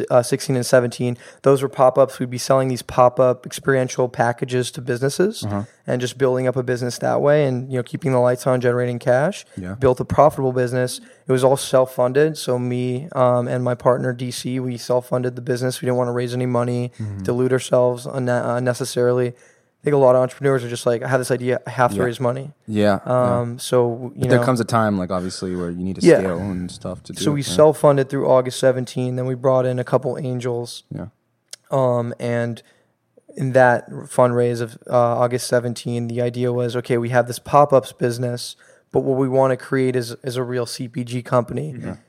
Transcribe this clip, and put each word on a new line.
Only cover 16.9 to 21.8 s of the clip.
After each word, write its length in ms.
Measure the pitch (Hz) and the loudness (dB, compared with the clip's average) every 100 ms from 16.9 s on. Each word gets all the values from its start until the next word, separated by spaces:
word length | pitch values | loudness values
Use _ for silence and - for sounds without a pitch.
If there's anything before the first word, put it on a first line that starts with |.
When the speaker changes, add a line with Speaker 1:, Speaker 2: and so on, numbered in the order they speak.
| - | -8
Speaker 2:
Mm-hmm. 280 | 107 101 | -10 -6
Speaker 1:
dilute 280 | 95 123 127 | -2 0 2
ourselves 540 | 127 - 127 123 120 135 | 0 2 2 2 0 -6
unne-, 500 | 135 123 123 123 120 | -4 -2 -2 -2 -2
unnecessarily. 800 | 123 120 127 123 123 123 123 - _ _ _ _ | -2 -2 -4 0 2 2 0 -4 _ _ _ _
I 0 | |
think 120 | 151 | 0
a 20 | 143 | 4
lot 180 | 127 | 6
of 60 | 127 | 6
entrepreneurs 420 | 127 - 139 135 | 2 0 0 0
are 60 | 120 | -2
just 160 | 120 | -4
like, 180 | 123 117 | 0 0
"I 60 | 131 | 0
have 120 | 131 | 0
this 100 | 123 | 0
idea, 280 | 123 127 120 - | -2 -2 -4 -4
I 40 | |
have 220 | 117 | 0